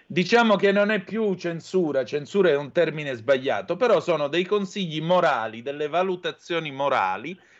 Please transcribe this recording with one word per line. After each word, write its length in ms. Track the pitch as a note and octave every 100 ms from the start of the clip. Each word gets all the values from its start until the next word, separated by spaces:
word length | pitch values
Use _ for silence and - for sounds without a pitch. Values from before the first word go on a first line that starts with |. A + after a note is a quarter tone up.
| -
Diciamo 500 | D#3 F3+ A#3 A#3 G3
che 140 | G3+
non 200 | G3+ G3+
è 120 | G#3+
più 320 | - G#3+ G#3+
censura, 680 | F#3 F3 E3 - F#3 D#3+ C3+
censura 460 | B2 D3 C#3 G3+ F3+
è 60 | C#3+
un 160 | C#3
termine 420 | F3 D#3 D3+ D3
sbagliato, 640 | A#2+ A2 C3+ C3 G#2 F#2+ F3
però 240 | B3 F3+
sono 280 | F3+ D#3+ C#3+
dei 160 | E3
consigli 560 | F#3+ G#3 F#3+ G#3 F3 D3+
morali, 640 | D#3+ F3+ E3 B2+ A2 A2+
delle 260 | B2 C#3+ D3+
valutazioni 840 | E3 F#3+ F3+ D#3+ - - E3+ D#3
morali 640 | C3+ C#3+ B2 F#2+ F#2+ C#3+ F#3 _